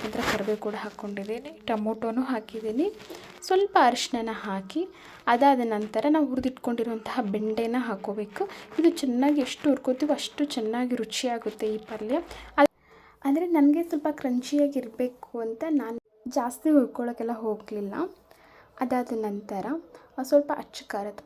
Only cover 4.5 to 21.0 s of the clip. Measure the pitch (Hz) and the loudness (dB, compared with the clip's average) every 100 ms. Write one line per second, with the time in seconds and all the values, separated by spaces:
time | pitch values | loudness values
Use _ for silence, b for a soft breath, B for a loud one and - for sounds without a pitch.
4.5 | 190 190 311 381 B B B - 240 277 | -6 -6 -6 -6 B B B 2 6 6
5.5 | 269 233 208 214 220 294 311 277 254 254 | 6 2 -2 -2 0 2 4 2 0 -2
6.5 | 254 - 233 233 226 220 254 208 214 214 | -2 -4 -2 -2 -4 -6 -4 -2 0 -2
7.5 | 220 226 247 233 196 - 208 208 - 392 | 0 0 0 -2 -4 -6 -6 -6 -4 -6
8.5 | B B - 330 339 262 240 277 294 262 | B B 4 4 4 0 2 4 4 0
9.5 | - 302 262 - 254 302 285 - - 294 | 0 2 2 2 0 0 0 -2 -4 -4
10.5 | - 220 233 247 247 220 - 254 233 220 | -2 -2 -2 -2 -2 -4 -4 -2 -2 -6
11.5 | - 214 214 - 220 214 294 339 B B | -4 -4 -4 -6 -10 -2 -2 -2 B B
12.5 | - 285 _ b b b b 277 294 349 | 6 6 _ b b b b 0 2 4
13.5 | 330 285 302 339 302 302 294 269 247 - | 6 6 6 2 0 -2 -2 -2 -2 0
14.5 | 294 285 277 233 - 254 - - 233 226 | 2 2 2 -6 -4 -4 -4 -12 -6 -6
15.5 | 226 320 294 226 233 _ _ 247 277 240 | -4 0 0 0 -8 _ _ -4 -2 -2
16.5 | - 311 302 233 - 240 240 233 226 226 | -2 4 6 4 -2 -6 -4 -6 -4 -4
17.5 | 208 - 208 202 214 370 - _ B B | -4 -6 -8 -6 -4 -6 -8 _ B B
18.5 | B B - 254 254 247 226 214 202 - | B B -6 -2 -2 -2 -4 -4 -6 -8
19.5 | 196 208 330 - B B - 262 285 285 | -8 -4 -6 -8 B B -10 4 4 4
20.5 | 294 - - - 208 | -4 -8 -16 -8 -8